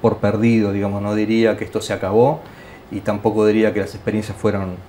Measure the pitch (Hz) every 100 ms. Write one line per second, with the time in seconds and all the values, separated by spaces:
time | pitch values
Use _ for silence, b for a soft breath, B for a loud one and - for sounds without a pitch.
0 | 113 104 104 107 117 113 104 101 101 101
1 | 101 104 107 113 113 107 110 110 - 98
2 | 92 107 127 156 B B B B B 98
3 | 104 104 113 107 107 110 107 104 95 -
4 | - 107 101 104 110 98 95 92